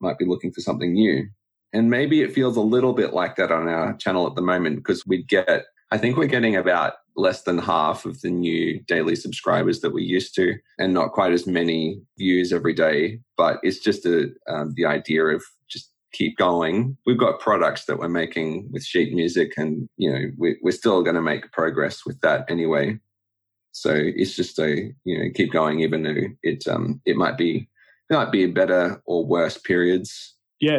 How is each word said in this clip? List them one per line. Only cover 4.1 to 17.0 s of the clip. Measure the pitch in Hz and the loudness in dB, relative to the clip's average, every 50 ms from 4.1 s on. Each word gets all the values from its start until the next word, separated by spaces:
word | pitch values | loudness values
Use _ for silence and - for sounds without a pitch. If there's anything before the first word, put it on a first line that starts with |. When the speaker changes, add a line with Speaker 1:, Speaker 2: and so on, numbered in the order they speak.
| 92 90 87 | 0 0 0
Speaker 1:
at | 78 71 | 0 -2
the | 87 | -2
moment, | 90 90 90 87 87 78 76 73 - | 0 2 2 2 2 0 -2 -2 -2
'cause | - 95 - - | -2 -2 -2 0
we | 95 95 92 - | 0 -2 -2 0
get, | - 101 95 92 - - - - - _ _ _ _ | 2 2 2 4 2 0 0 -2 -6 _ _ _ _
I | - 110 | -2 0
think | 107 123 131 | 0 0 2
we're | 165 156 | 2 2
getting | 139 131 120 117 113 104 | 2 2 2 2 2 2
about | 95 90 92 90 85 71 - - - _ _ _ | 2 2 2 2 2 2 0 -2 -6 _ _ _
less | 78 78 92 92 - | 0 0 0 0 0
than | - 92 87 85 | -2 -2 -2 0
half | 85 - 85 80 76 76 - - - | 0 0 2 2 2 0 -2 -4 -6
of | 95 90 - | -10 -10 -8
the | - 87 | -6 -4
new | 90 90 87 85 80 82 82 82 76 76 - | -2 -2 0 0 0 0 -2 -2 -4 -6 -4
daily | - 87 80 78 82 85 | -2 -2 0 0 0 -2
subscribers | - - - - - - - 90 90 90 87 87 - | -2 -4 -8 -10 -6 -2 0 0 2 2 0 0 0
that | - 80 | -2 -4
we | - 78 90 | -2 -2 -2
used | 90 90 92 92 - - | 0 0 -2 -2 -2 -2
to, | - 92 90 - - - _ _ - | 0 0 0 -2 -4 -10 _ _ -4
and | 92 95 90 | 0 0 2
not | 90 78 - | 2 0 0
quite | - - 95 90 | 0 0 2 2
as | 87 87 - | 2 0 0
many | 95 90 85 85 85 80 80 78 80 - - - _ _ - | 0 0 0 0 0 0 0 -2 -4 -4 -8 -12 _ _ -2
views | 95 92 90 90 90 87 | 0 2 2 2 2 0
every | 90 85 - 85 80 | 0 0 0 0 0
day. | 85 80 78 76 73 82 95 110 117 - _ _ | 2 2 2 2 2 0 -2 -4 -8 -14 _ _
But | - 82 80 - - | 0 2 2 0 0
it's | - 95 92 - | -2 -2 -2 0
just | - 104 95 - - | 0 0 0 2 0
a, | 87 87 80 71 71 - - _ | 2 2 2 2 -2 -6 -10 _
um, | - 80 76 76 80 76 | -8 -6 -4 -4 -6 -2
the | 82 82 | -2 0
idea | 76 73 76 - - 78 80 80 | 0 0 -2 -2 0 0 2 2
of | 78 78 80 - - _ _ _ - | 2 0 -2 -4 -10 _ _ _ -16
just | - - - - _ _ _ _ | -16 -16 -16 -18 _ _ _ _
keep | - - 90 80 - | -6 -4 -4 -2 0
going. | - 95 90 87 87 82 80 87 104 123 135 135 - | 2 2 2 2 2 0 0 0 0 -2 -2 -4 -2